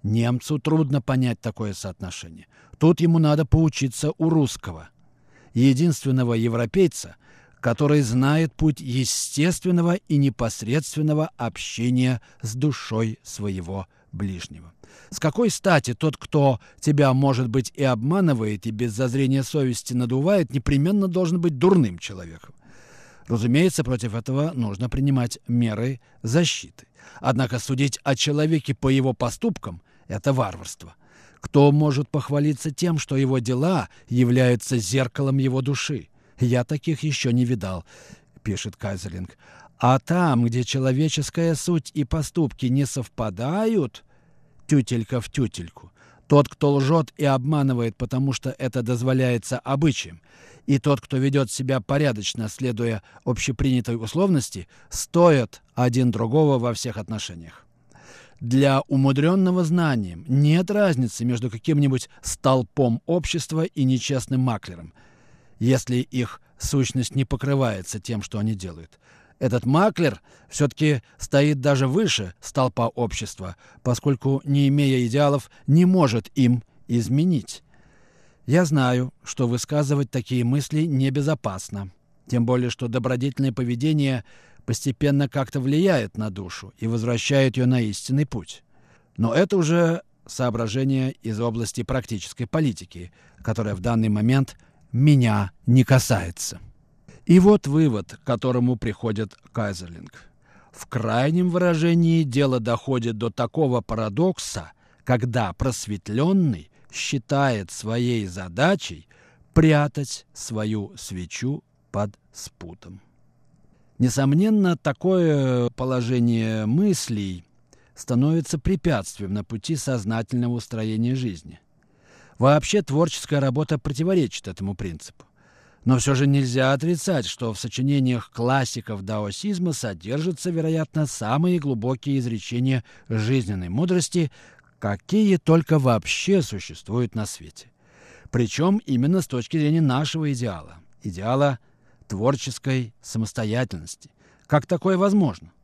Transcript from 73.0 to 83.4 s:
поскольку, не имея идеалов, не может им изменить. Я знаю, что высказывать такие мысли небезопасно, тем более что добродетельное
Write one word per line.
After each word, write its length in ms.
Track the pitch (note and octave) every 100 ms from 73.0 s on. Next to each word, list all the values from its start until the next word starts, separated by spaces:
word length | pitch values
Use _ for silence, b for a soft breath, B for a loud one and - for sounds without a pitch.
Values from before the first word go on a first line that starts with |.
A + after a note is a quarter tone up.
| A#2 - G#2 - F#2 F2 b b
поскольку, 600 | - A#2+ C#3+ C3+ C#3 C3+
не 240 | C#3 C#3 C#3
имея 400 | C#3+ C#3+ C3 A#2+
идеалов, 420 | B2+ D3 C#3+ - b b
не 200 | D3+ F3+
может 440 | F#3 D3 G#3 - -
им 280 | B2 B2 - _ -
изменить. 720 | A#2+ G#2 C3+ F3 D#3+ - - _ b b b b b b b -
Я 200 | D#3 F3
знаю, 480 | D3 B2+ B2 B2+ _
что 240 | - - B2
высказывать 640 | A#2+ - D3 C#3+ C#3+ C#3
такие 320 | C3 A2+ B2+
мысли 380 | A#2 C#3 C3 D3+
небезопасно, 1080 | E3 C3+ C3+ C3 C#3+ D#3 A2 F#2+ - G2+ F#2+ _ _ _ _
тем 180 | A#2+ A#2
более 240 | B2+ B2
что 200 | A2+ A#2+
добродетельное 640 | A#2+ B2+ B2+ C#3 C3